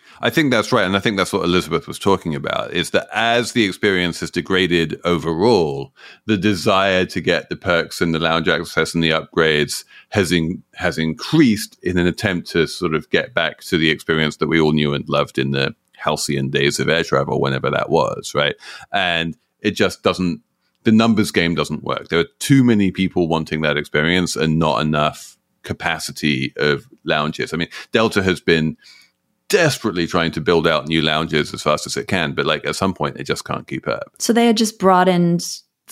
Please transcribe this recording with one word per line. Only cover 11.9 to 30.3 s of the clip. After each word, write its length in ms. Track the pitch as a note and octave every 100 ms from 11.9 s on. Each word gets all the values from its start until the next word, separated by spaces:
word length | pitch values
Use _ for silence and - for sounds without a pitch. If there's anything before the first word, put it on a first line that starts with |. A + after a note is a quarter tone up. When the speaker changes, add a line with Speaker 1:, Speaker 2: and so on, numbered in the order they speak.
| F2+
Speaker 1:
an 80 | F2
attempt 420 | E2+ G#2 F2 -
to 140 | F2 D2+
sort 280 | - F2
of 160 | D#2 -
get 240 | E2+ -
back 260 | - D#2+ -
to 120 | - F2
the 140 | D#2+
experience 460 | D2+ - D#2+ D#2 -
that 120 | D2+
we 100 | D#2+
all 140 | D#2
knew 220 | D2+ D2
and 120 | C#2+ D2
loved 320 | D2 C#2+ -
in 120 | C2+
the 240 | C#2 C#2 - _ _
halcyon 520 | - D2+ - C#2+ C2+
days 320 | C#2 C#2+ C#2
of 80 | C#2
air 160 | D#2+
travel, 380 | E2+ C2+ C#2+ C#2+
whenever 280 | C2+ C2+ C#2
that 200 | C2+ -
was, 440 | D#2+ C2 - -
right? 200 | C#2+ C#2+ - - - -
And 460 | G2+ F2+ E2+ E2 D#2 _ _
it 120 | G#2+
just 300 | F#2+ G2 -
doesn't, 380 | G2+ F2+ F#2 D2+ _ _ _ _
the 80 | A#2
numbers 380 | A2 A2+ G#2 G#2
game 240 | G#2 E2+
doesn't 300 | D#2+ D2+ D2+
work. 240 | C#2+ C2+ -
There 120 | E2+
are 80 | E2 _
too 260 | - C#3
many 260 | B2 A2 F#2+
people 380 | F2+ F#2 F#2 E2
wanting 320 | E2 D2+ D#2
that 160 | D#2 D2
experience 580 | D2 D2+ D#2 F2+ F2
and 240 | - D#2+ D#2+
not 220 | D#2+ A#1+
enough 560 | D2+ D2+ D2+ - - - _ _
capacity 920 | - E2+ F2 D#2+ - C#2+ D2+ C2+ C2 -
of 300 | D2 C2+ - -
lounges. 480 | - D#2+ D2+ - -
I 60 | E2+
mean, 100 | E2 - -
Delta 300 | A#2 A2 G2+
has 180 | F#2+ F2
been 380 | - E2 D#2 D2+ - - _ _ _ _ _
desperately 560 | G3 D#3+ C3+ A2 F2 E2
trying 240 | F2 E2